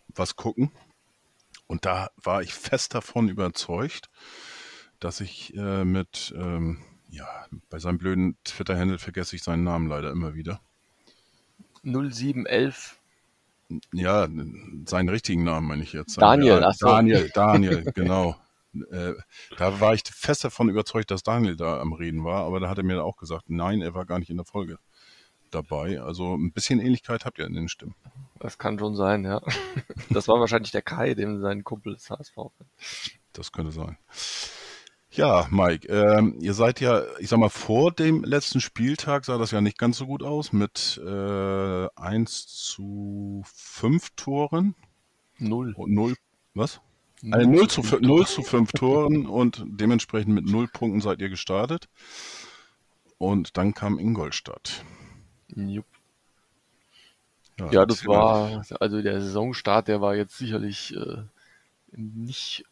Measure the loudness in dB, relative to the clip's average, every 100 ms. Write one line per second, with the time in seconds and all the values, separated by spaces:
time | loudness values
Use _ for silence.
0 | _ -6 -6 -4 -6 -2 -2 _ _ _
1 | _ _ _ _ _ -20 -10 -4 -2 -2
2 | -4 _ -2 -2 -4 -10 -4 -4 -2 -6
3 | -4 0 0 0 -4 -4 -6 -4 -4 -8
4 | -18 _ -20 -20 -20 -20 -20 -20 -20 -10
5 | -8 -8 -10 -12 -14 -6 -2 0 2 0
6 | -2 -8 -12 -8 -6 -4 -4 -6 -12 _
7 | _ -18 -14 -16 -16 -20 -16 -8 -4 -2
8 | 0 0 0 -2 -12 -10 -4 -2 -2 -2
9 | -8 -10 -10 -8 -4 -2 0 0 -2 -4
10 | -6 -6 -6 -8 -10 -12 _ _ _ _
11 | _ _ _ _ _ _ -20 _ -4 -4
12 | -4 -4 -4 -2 0 2 2 -2 -16 -20
13 | _ _ _ _ _ _ -12 -12 -8 -2
14 | 2 2 2 -4 -10 -12 -16 -14 -2 0
15 | 2 0 0 2 2 0 -2 -4 -6 -8
16 | -6 4 6 8 8 8 6 4 6 8
17 | 8 6 4 4 6 6 4 2 -2 -2
18 | 2 2 0 -4 _ _ _ -14 -10 -6
19 | -6 -8 -12 -20 -14 -2 0 4 4 4
20 | 0 -6 -2 -2 -2 2 2 2 0 -4
21 | -2 -4 0 2 0 0 -2 -2 -4 -4
22 | -4 -4 -2 -2 -2 -4 -4 -2 -2 -2
23 | -4 -8 -12 -12 -6 -2 0 0 -2 -6
24 | -6 -6 -4 -8 -8 -8 -10 -12 _ _
25 | _ _ _ _ _ -10 -6 -6 -4 -6
26 | -8 -6 -4 -2 -2 -4 0 0 2 -2
27 | -2 -6 -6 -8 -8 -6 -6 -8 -14 -18
28 | -20 -20 -20 -14 -14 -6 -6 -4 -4 0
29 | 2 2 0 -4 -2 -4 -4 -8 -10 -10
30 | -2 0 4 4 4 0 -2 -6 -6 -4
31 | -2 -2 -4 -4 -4 -4 -8 -10 -10 -12
32 | -12 -14 -14 -14 -16 _ -20 _ -14 -12
33 | -12 -14 _ -16 -12 -8 -8 -8 -10 -12
34 | _ -12 -10 -8 -10 -14 -20 -20 -20 _
35 | _ 0 4 4 4 4 4 2 0 4
36 | 6 8 6 2 -4 2 2 4 2 2
37 | 0 -8 0 4 4 2 0 4 4 4
38 | 2 2 2 -2 0 -2 -2 -2 -2 -2
39 | -2 -2 -2 -2 0 2 2 2 0 0
40 | -4 -6 -4 -6 0 0 0 -2 -6 -6
41 | -6 -4 -2 -2 -2 -2 -2 -2 -4 -6
42 | -4 -2 -2 -6 -14 -12 -10 -10 -10 -10
43 | -8 -8 -8 -10 -12 -20 -18 -2 2 2
44 | 0 -10 -4 -2 0 2 0 -2 _ _
45 | _ _ _ -6 -2 -2 -4 -6 0 2
46 | 2 -2 _ _ _ -4 -4 -4 _ _
47 | _ _ 0 6 8 8 6 2 2 4
48 | 6 6 6 0 0 2 2 2 2 4
49 | 4 2 0 2 2 0 -10 0 4 2
50 | 2 -2 2 2 4 0 0 -2 0 0
51 | 0 -2 -4 -6 -2 -2 -2 -4 -8 _
52 | -20 -18 -18 -18 -20 -20 _ _ _ _
53 | _ -4 0 0 0 0 0 0 -2 0
54 | 0 0 -2 -6 -10 -14 -12 -14 -14 -20
55 | -20 -20 _ _ -16 -8 -6 -6 -10 _
56 | _ _ _ _ _ _ _ _ _ _
57 | _ _ _ _ _ -10 4 6 6 4
58 | 4 6 6 4 0 -4 -8 -4 -2 0
59 | -2 -2 -4 -2 -4 -2 2 2 2 0
60 | 2 0 -4 -6 -6 -4 -6 -8 -10 -10
61 | -10 -10 -12 _ _ _ _ _ _ -12
62 | -10 -8 -10 -8 -8 -10 -8